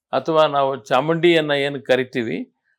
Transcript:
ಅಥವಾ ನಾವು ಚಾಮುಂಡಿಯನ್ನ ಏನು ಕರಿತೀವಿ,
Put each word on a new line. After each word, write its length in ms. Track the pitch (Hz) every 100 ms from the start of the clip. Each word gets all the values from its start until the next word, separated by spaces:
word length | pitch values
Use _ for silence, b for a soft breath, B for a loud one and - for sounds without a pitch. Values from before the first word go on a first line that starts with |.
| -
ಅಥವಾ 340 | 135 165 156 151
ನಾವು 280 | 143 139 131
ಚಾಮುಂಡಿಯನ್ನ 760 | - 131 151 165 175 165 151
ಏನು 300 | 143 143 139
ಕರಿತೀವಿ, 720 | - 127 127 131 113 180 247 _ _